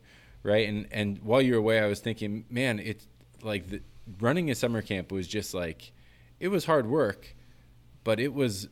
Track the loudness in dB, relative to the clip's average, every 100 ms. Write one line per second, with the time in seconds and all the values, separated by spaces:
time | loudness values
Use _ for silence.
0 | -20 -20 -20 -8 2 2 2 -2 -4 -2
1 | -2 -2 2 4 6 4 4 4 2 0
2 | -4 -4 -4 -6 -6 -2 0 0 -4 -10
3 | -12 -20 -20 -12 -4 -4 -4 -10 -12 -18
4 | -16 -2 2 2 0 0 0 0 -2 -4
5 | -2 -4 -4 -4 -4 -4 -6 -8 -16 -20
6 | -20 -20 -20 -8 -2 -2 2 2 4 2
7 | 0 -2 -12 -20 -20 -20 -20 -20 -20 -8
8 | -2 0 0 0 0 0 -10